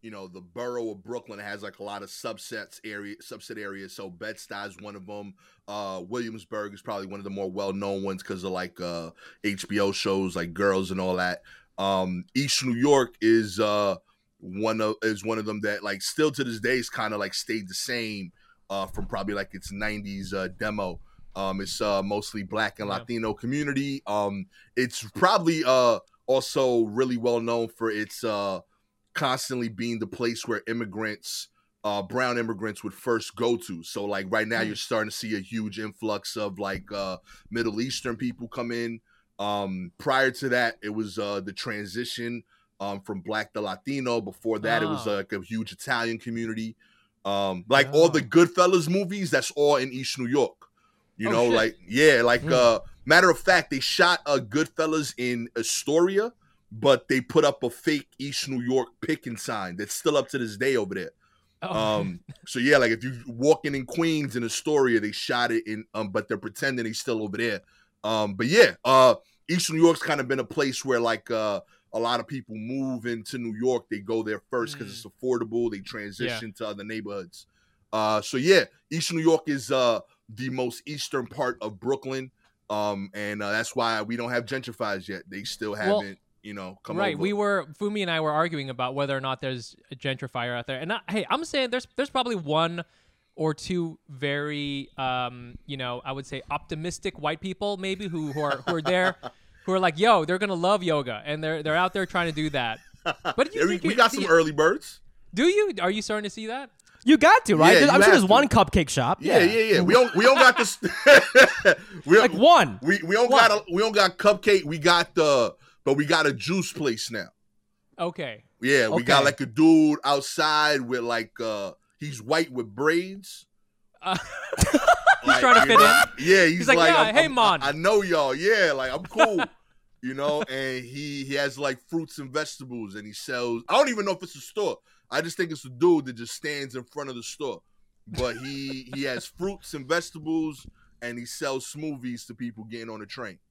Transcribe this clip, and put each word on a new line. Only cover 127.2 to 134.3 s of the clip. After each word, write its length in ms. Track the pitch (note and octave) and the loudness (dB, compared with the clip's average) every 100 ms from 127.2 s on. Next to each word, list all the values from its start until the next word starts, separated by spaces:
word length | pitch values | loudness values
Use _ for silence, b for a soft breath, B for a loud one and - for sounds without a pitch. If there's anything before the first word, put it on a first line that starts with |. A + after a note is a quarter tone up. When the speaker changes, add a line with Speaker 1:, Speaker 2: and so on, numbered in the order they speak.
| D#4+ | 2
Speaker 1:
I'm, 60 | |
Speaker 2:
man." 260 | B3+ A3 E3 | 4 4 4
Speaker 1:
I, 60 | C#3 | 0
I 20 | |
know 300 | D3+ F3+ G#3+ | 0 2 2
y'all. 320 | F#3+ D#3+ C#3 | 2 0 0
Yeah, 380 | C3+ F#3 A3 F3 | 0 2 4 4
like, 200 | C#3 C3 | 2 -2
I'm 140 | C#3 F#3 | -6 -8
cool." 440 | - D#4+ F#3+ - | 2 4 4 -4
Speaker 2:
<laughs> 60 | _ _ _ _ _ | _ _ _ _ _
Speaker 1:
You 120 | B2 | -10
know, 300 | C3+ C#3+ D3 D#3 | -4 -2 0 -2
and 340 | C3 C3+ B2+ | -4 -4 -6
he, 420 | A#2+ C#3 D3 C#3+ | -8 -10 -8 -8
he 100 | C3+ | -4
has, 240 | C#3 C#3+ B2+ | -2 -2 -4
like, 200 | C#3 C3 _ | -6 -6 _
fruits 300 | E3 D#3+ - | -8 -8 -12
and 140 | C3+ | -8
vegetables, 640 | C#3 D3+ - C3+ B2 G#2+ | -6 -6 -10 -12 -12 -12
and 120 | G2+ G#2 | -12 -16
he 60 | |
sells, 520 | G#2+ - B2+ A#2+ A#2 A#2+ | -16 -8 -6 -4 -4 0
I 60 | A3 | 2
don't 140 | C#4+ | 2
even 160 | A3 G3 | 0 -4
know 60 | |
if 100 | F#3 | -4
it's 120 | F3+ | -8